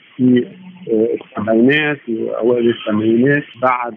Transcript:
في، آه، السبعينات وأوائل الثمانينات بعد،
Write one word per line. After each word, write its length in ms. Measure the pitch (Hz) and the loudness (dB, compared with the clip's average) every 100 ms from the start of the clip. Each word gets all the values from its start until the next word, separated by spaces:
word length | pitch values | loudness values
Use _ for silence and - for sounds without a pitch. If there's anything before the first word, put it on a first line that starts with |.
| _ - | _ 0
في، 280 | 127 123 120 - - - - | 2 2 0 -10 -20 -16 -4
آه، 160 | 110 117 - | 0 0 -2
السبعينات 800 | - - 107 113 123 147 151 143 - | -8 -8 0 2 4 2 0 -4 -6
وأوائل 600 | 113 113 110 113 123 120 | -6 -6 -2 0 0 0
الثمانينات 760 | 113 - 107 110 113 131 143 143 117 | -2 -2 -2 0 2 2 0 -4 -4
بعد، 320 | 127 123 120 | -2 -2 -4